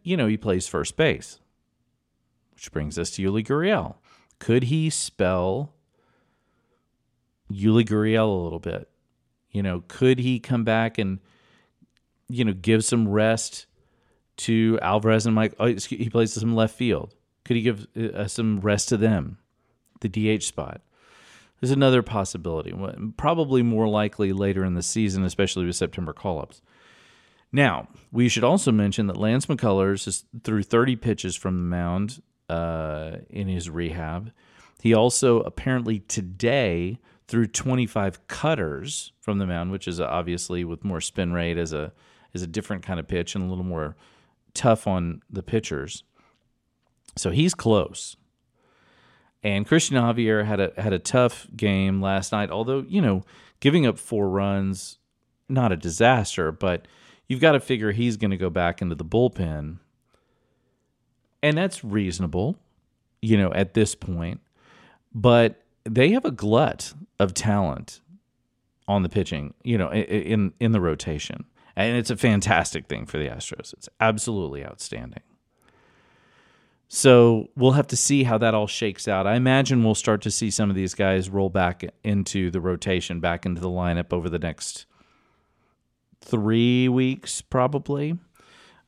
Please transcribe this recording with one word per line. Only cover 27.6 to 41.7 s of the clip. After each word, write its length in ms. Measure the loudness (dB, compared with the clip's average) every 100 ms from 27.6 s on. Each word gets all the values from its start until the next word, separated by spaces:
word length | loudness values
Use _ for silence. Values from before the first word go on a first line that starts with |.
| 2 0 -8 -18 _
we 160 | 2 2
should 160 | 4
also 280 | 4 4 4
mention 360 | 4 2 0 -2
that 80 | -2
Lance 300 | 0 0 -2
McCullers 600 | -2 2 2 2 0 -4
is, 180 | -8 -10 -12
threw 180 | -2 -2
thirty 340 | 2 2 4 0
pitches 400 | -2 -2 -4 -6
from 220 | -4 -2
the 60 |
mound, 580 | -2 -2 -2 -2 -4 -8 -20 _ -8
uh, 680 | -4 -4 -4 -6 -6 -10 -12 -12
in 200 | -8 -4
his 200 | -4 -6
rehab. 640 | -6 -6 -6 -6 -8 -10 -16 _ _ -20 _
He 140 | 2
also 460 | 4 4 4 4 4
apparently 580 | 0 -4 -2 -2 -2 -4
today 1000 | -6 -8 -8 -4 0 0 0 0 -4 -6 _ _ -4
threw 180 | 0 0
twenty-five 800 | -2 -2 0 0 -2 -2 -4 -12
cutters 840 | -4 -2 0 -2 -6 -8 -10 -12 _
from 180 | -4 -2
the 80 | -2
mound, 240 | -2 -4
which 160 | -6 -6
is 140 | -4
obviously 640 | -2 -2 -4 -6 -4 -6
with 200 | -6 -6
more 160 | -6 -6
spin 320 | -6 -4 -2
rate 260 | -2 -2 -2
as 140 | -4